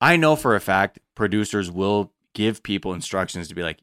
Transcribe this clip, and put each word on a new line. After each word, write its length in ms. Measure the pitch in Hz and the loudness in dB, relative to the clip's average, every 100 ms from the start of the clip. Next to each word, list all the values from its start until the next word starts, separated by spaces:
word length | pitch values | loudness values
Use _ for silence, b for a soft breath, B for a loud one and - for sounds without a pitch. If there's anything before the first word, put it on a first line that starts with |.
I 160 | 135 170 | 4 6
know 200 | 156 151 | 4 4
for 180 | 135 | 2
a 60 | 104 | 2
fact 400 | - 95 98 - _ | 2 2 2 -4 _
producers 560 | - 104 107 104 104 90 | -4 0 0 -2 -2 -4
will 420 | 87 98 104 92 _ _ | -2 0 0 -2 _ _
give 280 | - 107 107 | -4 -2 -2
people 300 | - 98 95 | -6 -6 -4
instructions 540 | 90 - 95 90 90 80 | -8 -6 -4 -4 -6 -10
to 60 | |
be 80 | 87 | -8
like, 180 | 82 80 | -8 -10